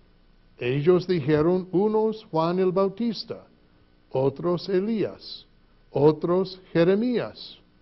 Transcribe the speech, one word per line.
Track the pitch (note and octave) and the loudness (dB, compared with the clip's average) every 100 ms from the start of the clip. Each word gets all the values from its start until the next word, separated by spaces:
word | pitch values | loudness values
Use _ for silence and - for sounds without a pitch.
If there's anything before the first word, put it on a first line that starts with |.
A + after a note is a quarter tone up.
| _ _ _ _ _ - | _ _ _ _ _ -6
Ellos | B2 C#3 D3 F3+ F3+ | -2 0 4 2 2
dijeron, | F3+ C3 D3+ D#3+ F#3 F#3 | -2 2 2 2 0 0
unos | F3 G#3+ G#3+ A3 G#3+ - | 0 0 2 0 -4 -6
Juan | D#3+ E3 F3+ | -2 0 0
el | F#3 | 0
Bautista, | F3+ G3 G3 A#3 G3+ - G2 - _ _ _ _ _ _ | 2 0 -2 -4 -6 -10 -14 -16 _ _ _ _ _ _
otros | C3+ C3+ C3+ E3+ F3 F#3 | -2 0 0 -2 -2 -2
Elías, | F#3+ G#3 A3+ B2 F#2 - - - _ _ _ _ | -2 0 -2 -4 -6 -16 -18 -20 _ _ _ _
otros | C#3 D3 D#3 E3+ F3+ F#3 - - | 2 4 4 2 0 -2 -8 -4
Jeremías | E3 E3+ G3+ B3 A#3 A2 - - - _ _ | 2 4 2 0 -2 -4 -10 -18 -20 _ _